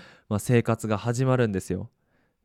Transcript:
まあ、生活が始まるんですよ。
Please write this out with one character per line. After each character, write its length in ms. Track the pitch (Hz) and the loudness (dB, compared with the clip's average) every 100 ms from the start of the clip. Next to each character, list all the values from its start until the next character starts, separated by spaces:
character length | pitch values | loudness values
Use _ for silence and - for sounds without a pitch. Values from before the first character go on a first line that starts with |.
| - - _ | -20 -20 _
ま 60 | 104 | -4
あ、 40 | |
生 220 | - 120 | 2 2
活 260 | 113 113 110 | 2 -2 -2
が 100 | 104 | -2
始 280 | 113 120 131 | -2 -2 2
ま 120 | 127 | 2
る 100 | 113 | 2
ん 40 | |
で 80 | 95 | -2
す 120 | - | -4
よ。 180 | 92 101 _ _ _ _ _ | -8 -8 _ _ _ _ _